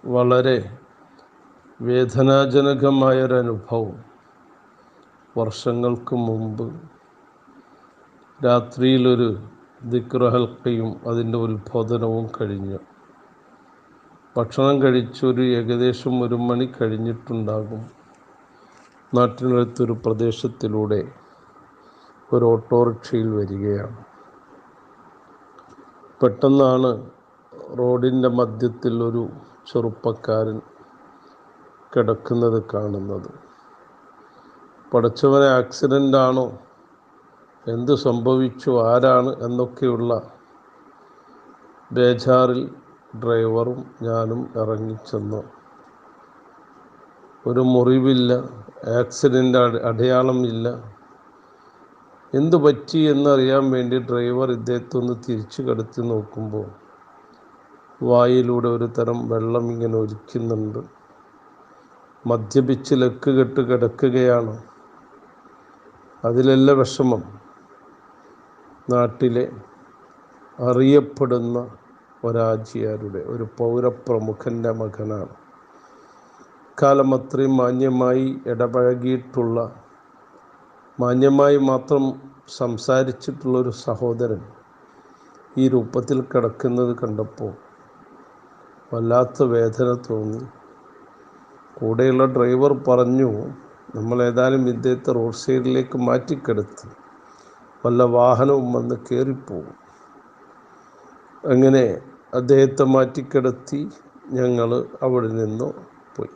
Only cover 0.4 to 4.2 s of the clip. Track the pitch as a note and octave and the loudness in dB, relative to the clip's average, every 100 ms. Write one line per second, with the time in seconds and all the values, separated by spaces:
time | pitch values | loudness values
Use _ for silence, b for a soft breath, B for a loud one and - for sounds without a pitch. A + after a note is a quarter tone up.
0.4 | C3 A#2+ G2+ A#2 - _ - _ _ _ | 2 0 -4 -16 -20 _ -20 _ _ _
1.4 | _ _ _ _ A#2 B2 B2 B2+ C3+ C3+ | _ _ _ _ -2 0 0 2 4 4
2.4 | C3+ C3+ C#3 C#3 C#3 C3+ C3 C3 C3 B2+ | 4 2 2 2 2 4 4 2 2 0
3.4 | A#2+ A2 - A#2 G#2+ G2+ - _ | 0 -6 -4 -4 -4 -10 -20 _